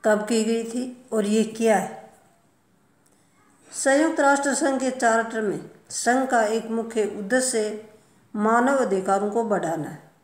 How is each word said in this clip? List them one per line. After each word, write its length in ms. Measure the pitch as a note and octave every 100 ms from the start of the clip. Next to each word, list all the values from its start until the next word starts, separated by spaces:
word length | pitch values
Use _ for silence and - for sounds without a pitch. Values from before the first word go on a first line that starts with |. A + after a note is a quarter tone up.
कब 220 | A3 G#3 G#3
की 160 | A#3
गई 200 | A3 A3+
थी 440 | A3+ B3+ B3+ - -
और 120 | A3 G#3
ये 180 | A3
क्या 340 | G#3+ - A3+ G3
है। 340 | - - - - _ _ _ _ _ _ _ _ _ _ _ _ _ _ -
संयुक्त 480 | - C#4 C#4 D#4+ D#4+
राष्ट्र 340 | C#4 C#4 C#4+
संघ 260 | B3+ D4+ C4+
के 120 | C4
चार्टर 500 | B3+ A#3+ A3+ A3+ A3
में 180 | G#3+ D#3 - - _
संघ 380 | - - B3+ C4
का 120 | A#3+ G#3+
एक 180 | A3+ A3
मुख्य 360 | A3+ A3+ A3 G3+ G3+
उद्देश्य 460 | G3 B3+ B3+ A3+ G#3+ G#3+ - - _ _ _
मानव 440 | G#3+ G#3+ A#3 B3 C#4
अधिकारों 520 | A3+ F#3+ F#3+ G3 G#3
को 120 | A3
बढ़ाना 460 | A3 G3+ E3 E3 D3
है। 120 | D#3+ - _